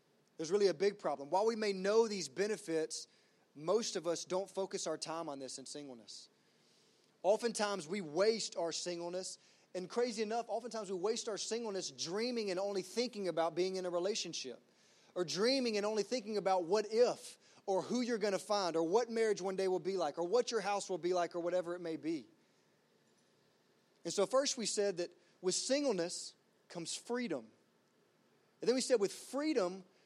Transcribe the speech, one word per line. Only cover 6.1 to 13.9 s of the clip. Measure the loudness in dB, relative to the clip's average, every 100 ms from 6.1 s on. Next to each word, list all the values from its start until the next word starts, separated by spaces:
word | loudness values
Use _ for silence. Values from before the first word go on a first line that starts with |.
| -18 -18 _ _ _ _ _ _ _ _ _
Oftentimes, | 2 2 2 0 0 -2 -4
we | -6
waste | -4 2 2 2 -2 -4
our | -4
singleness, | -4 -6 -6 -6 -6 -8 -12 -18 _ _ -10
and | -6
crazy | -2 -2 0
enough, | -2 -2 -2
oftentimes | -4 -4 -8 -6
we | -2
waste | 0 0 -2
our | -4
singleness | -2 -2 -2 -4 -6
dreaming | -6 -4 -2 0 0 0
and | 0
only | 0 -2
thinking | -2 -2 -2 -2 -2
about | 2 0 2
being | 0 0
in |
a |
relationship, | 0